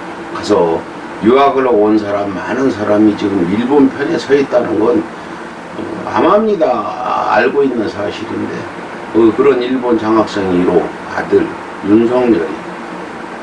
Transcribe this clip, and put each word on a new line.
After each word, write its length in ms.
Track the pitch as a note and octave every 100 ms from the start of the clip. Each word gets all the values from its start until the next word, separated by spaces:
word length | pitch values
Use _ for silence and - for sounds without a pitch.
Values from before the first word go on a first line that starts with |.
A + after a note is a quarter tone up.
| - - -
가서 480 | - G#2+ G#2 E2+ E2 - - - -
유학을 440 | G2 C3+ C#3 C3 B2+
온 300 | A2 G#2+ G#2+
사람, 340 | G2+ G2+ G2+
많은 380 | F#2 F#2 B2 C3+
사람이 440 | G#2 G#2 G#2 G#2+ G2+
지금 300 | G#2 G2 E2+ G#2
일본 340 | B2 D3 C3+
편에 280 | - D3 E3
서 160 | -
있다는 460 | C#3+ C3 B2 A2+ G#2+
건, 240 | A2 - - - - - - - - -
어, 320 | - - -
암암리다 1200 | - D#3+ G#3 A3 F#3+ C3+ A#2+ - - - - -
알고 300 | G#2+ - G#2
있는 240 | C#3 A#2+ G#2
사실인데, 680 | G2+ G#2 - - G#2 G#2 - - - - - -
어, 200 | A2 A2+ G#2+
그런 240 | C#3 B2+
일본 380 | B2 C3 A#2+ A2+
장학생 440 | G#2+ A2 G#2 G#2 F#2+
일 140 | F2 F2+
호 160 | - - - - -
아들 300 | D#2+ G2 - - - - G2
윤석열이 520 | A2 A#2 B2+ B2 F#2 D#2+ A2+ - - - - - - - -